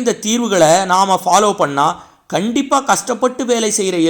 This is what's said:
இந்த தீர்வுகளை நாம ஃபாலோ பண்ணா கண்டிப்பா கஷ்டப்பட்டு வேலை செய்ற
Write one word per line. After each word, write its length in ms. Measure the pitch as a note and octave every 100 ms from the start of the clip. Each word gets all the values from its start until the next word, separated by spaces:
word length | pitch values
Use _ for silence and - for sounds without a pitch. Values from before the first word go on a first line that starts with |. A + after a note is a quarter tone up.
இந்த 160 | A#3+ - G#3+
தீர்வுகளை 460 | A#3+ A#3 F#3+ D#3 F3 F#3+
நாம 260 | F3+ G3 F#3 F#3
ஃபாலோ 260 | F#3 G#3+ F#3+
பண்ணா 240 | D3+ C#3 D3+ F3 - _ -
கண்டிப்பா 460 | D#3+ G#3+ B3 C4+ C#4 C#4
கஷ்டப்பட்டு 540 | G3 - A3+ B3+ B3+ A#3+
வேலை 180 | A#3 A3 G#3+
செய்ற 200 | F#3+ F3